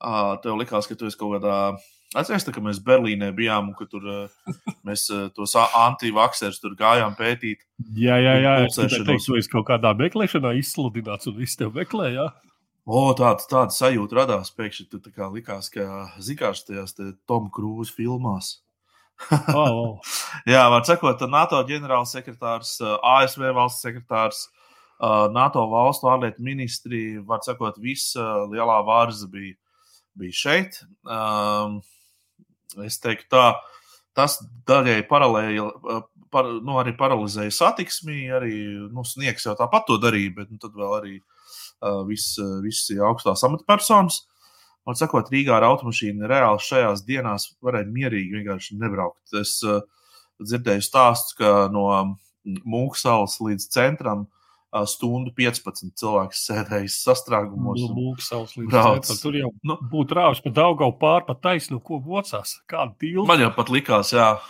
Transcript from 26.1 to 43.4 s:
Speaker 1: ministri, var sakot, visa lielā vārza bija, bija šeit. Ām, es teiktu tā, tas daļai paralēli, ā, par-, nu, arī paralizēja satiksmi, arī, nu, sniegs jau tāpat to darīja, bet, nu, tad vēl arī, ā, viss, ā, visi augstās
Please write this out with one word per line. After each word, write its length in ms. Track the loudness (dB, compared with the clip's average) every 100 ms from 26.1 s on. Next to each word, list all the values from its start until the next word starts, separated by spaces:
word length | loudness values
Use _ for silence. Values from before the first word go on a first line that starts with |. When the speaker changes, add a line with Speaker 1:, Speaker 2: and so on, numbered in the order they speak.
| 2 0 -6
Speaker 1:
ministri, 760 | -8 -8 -8 -10 -8 -8 -8 -10
var 220 | -6 -6
sakot, 360 | -4 -6 -6 -6
visa 640 | -8 -6 -6 -6 -4 -4
lielā 360 | -4 -2 0 2
vārza 480 | 4 4 2 -2 -12
bija, 260 | -14 -14 -16 _ _ _ _ _ -14
bija 140 | -8
šeit. 480 | -4 0 0 0 -8 -20 _
Ām, 800 | -10 -4 -2 0 0 0 -2 -6 -12 _ _ _ _ _ _ _ -20 -14
es 220 | -10 -6
teiktu 300 | -4 -4 2
tā, 160 | 6 6 4 -4 -20 _ _ _ 0
tas 220 | 0 0 -10 -8
daļai 400 | 2 4 4 2
paralēli, 560 | 2 4 4 2 0 -2
ā, 420 | -4 -8 -8 -8 -10 _ _
par-, 260 | 0 0
nu, 220 | -4 -4 -2
arī 180 | -2 0
paralizēja 560 | 0 0 -2 -4 -6
satiksmi, 720 | 0 2 2 -4 -8 -8 -10 -6
arī, 260 | -4 -4 -6 -8 -10 -12
nu, 180 | -10
sniegs 420 | -10 -6 -4 -4 -6
jau 100 | -2
tāpat 320 | 2 2 2
to 120 | 2
darīja, 360 | 2 2 -2 -6
bet, 160 | -14
nu, 80 | -16
tad 160 | -16 -8
vēl 220 | -4 -4
arī, 180 | -6 -16 _ _ _ -20 -20 _
ā, 180 | -4 -4
viss, 320 | -4 -6 -6 -6
ā, 120 | -6 -6
visi 400 | -6 -6 -4 0
augstās 440 | 2 2 0 0